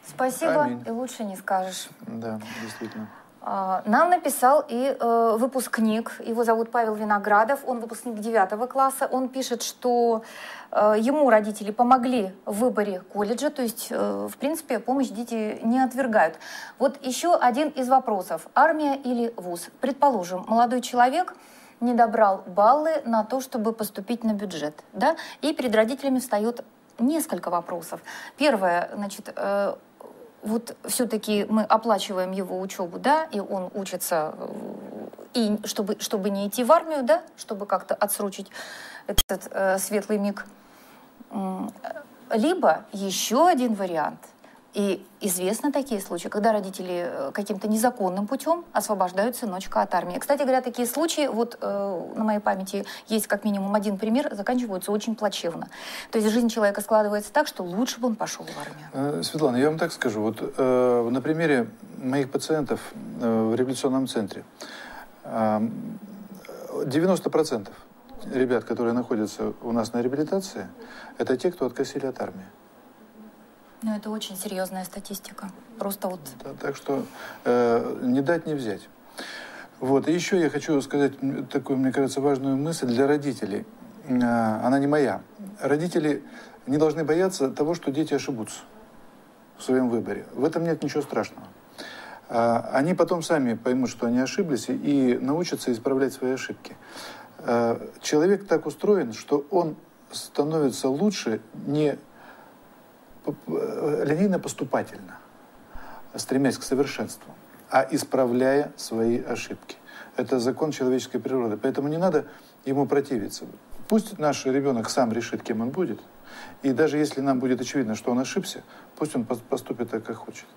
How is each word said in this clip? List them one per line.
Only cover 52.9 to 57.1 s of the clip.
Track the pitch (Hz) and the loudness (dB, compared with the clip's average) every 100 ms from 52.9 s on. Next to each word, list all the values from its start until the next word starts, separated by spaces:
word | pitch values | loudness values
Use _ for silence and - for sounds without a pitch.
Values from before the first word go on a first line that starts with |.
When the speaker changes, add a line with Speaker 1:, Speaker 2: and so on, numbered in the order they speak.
| - - | -12 -2
Speaker 1:
есть | 220 208 | -2 0
как | 202 | -2
минимум | 214 202 196 | 0 0 2
один | 214 208 190 | 0 0 -2
пример, | 220 233 294 | 0 0 0
заканчиваются | 208 196 254 240 190 196 | -4 -2 0 0 -4 -2
очень | 208 220 | -2 0
плачевно. | 220 208 - 170 165 - - - - - | -2 -2 -2 -4 -6 -10 -12 -12 -12 -2
То | 226 | 2
есть | 214 | 4
жизнь | 220 233 | 4 2
человека | 226 202 202 | 4 2 2
складывается | 208 214 208 | 2 4 4